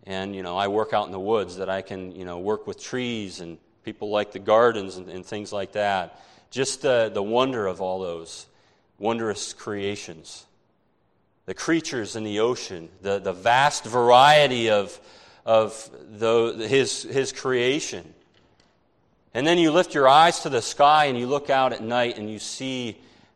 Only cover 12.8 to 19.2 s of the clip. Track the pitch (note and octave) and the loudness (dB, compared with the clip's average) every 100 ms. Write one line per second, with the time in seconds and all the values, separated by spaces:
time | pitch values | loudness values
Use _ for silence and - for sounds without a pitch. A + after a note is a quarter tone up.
12.8 | E2 - G2 G2+ F#2+ F2+ A2 B2+ C#3+ - | -16 -10 -4 -4 -4 -2 2 4 2 0
13.8 | A2+ B2 A#2+ B2 C#3+ D3+ C#3+ B2 A2 G#2 | -4 2 8 10 10 8 6 2 2 2
14.8 | F#2+ - - - - _ - A2+ G#2+ - | 0 -10 -20 -20 -20 _ 2 4 2 -6
15.8 | - B1+ C2+ G#2 A2+ A#2 A#2 G#2+ G#2+ C3+ | -18 -20 -18 -4 2 2 2 -2 0 2
16.8 | B2 - - C3+ C3 - C3 B2+ B2 D3 | 2 -4 -4 -4 -4 -6 -2 0 0 -2
17.8 | - F#2+ D#2+ - _ _ _ _ _ _ | -4 -12 -14 -20 _ _ _ _ _ _
18.8 | _ _ _ _ | _ _ _ _